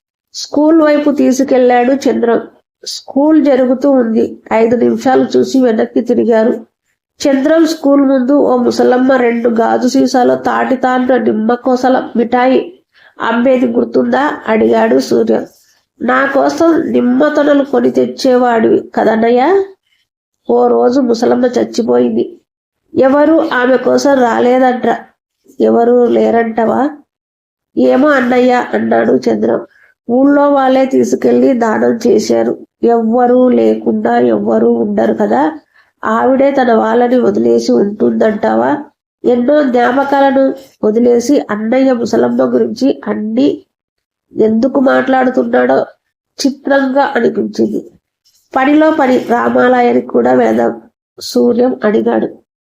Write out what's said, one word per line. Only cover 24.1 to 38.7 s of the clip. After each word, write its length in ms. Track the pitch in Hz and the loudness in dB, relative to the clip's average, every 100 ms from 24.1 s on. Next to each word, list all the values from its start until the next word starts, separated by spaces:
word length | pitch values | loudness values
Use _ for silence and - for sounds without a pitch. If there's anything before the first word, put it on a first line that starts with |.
| 269 | 2
రాలేదంట్రా." 760 | 240 226 247 254 262 233 226 226 - _ _ _ _ - | 0 0 0 2 2 0 -2 -4 -8 _ _ _ _ -2
"ఎవరు 460 | 220 226 233 247 240 | 0 2 2 2 2
లేరంటవా?" 840 | 233 220 226 226 220 220 226 285 - _ _ _ _ _ _ _ - | 2 0 0 -2 -2 -2 0 -4 -6 _ _ _ _ _ _ _ -2
"ఏమో 320 | 254 254 302 | 0 2 2
అన్నయ్య," 580 | 277 247 247 254 247 - | 2 0 0 2 0 -2
అన్నాడు 460 | 214 226 233 233 254 233 | -4 -2 0 0 0 0
చంద్రం. 360 | 220 226 226 - _ _ _ - | -2 -2 -2 -6 _ _ _ -4
"ఊళ్ళో 400 | 247 277 285 285 | 0 2 4 2
వాళ్ళే 360 | 277 262 262 262 | 2 2 0 0
తీసుకెళ్లి 640 | 262 233 - 247 247 262 | 0 0 0 0 2 2
దానం 460 | 247 226 220 240 233 240 | 0 -2 0 -2 0 0
చేశారు. 520 | 214 214 233 233 - - _ | 0 0 -2 -2 -4 -10 _
ఎవ్వరూ 640 | 233 233 226 247 247 254 254 | 0 0 0 0 2 2 2
లేకుండా 720 | 240 226 220 233 220 226 240 | 2 2 0 -2 -2 0 0
ఎవ్వరూ 540 | 247 214 208 220 233 | 0 0 0 0 2
ఉండరు 420 | 233 208 208 226 | 0 -2 -2 -2
కదా, 460 | 220 208 233 311 302 _ _ _ _ | 0 0 0 -2 -6 _ _ _ _
ఆవిడే 460 | - 226 240 262 277 | -4 -2 0 2 2
తన 220 | 277 240 | 0 0
వాళ్ళని 480 | 220 220 233 240 247 | 0 0 0 2 2
వదిలేసి 520 | 226 208 233 233 233 | 0 0 0 0 2
ఉంటుందంటావా?" 1040 | 240 208 208 240 226 226 208 220 220 254 | 0 0 -2 -2 0 -2 -2 -2 0 0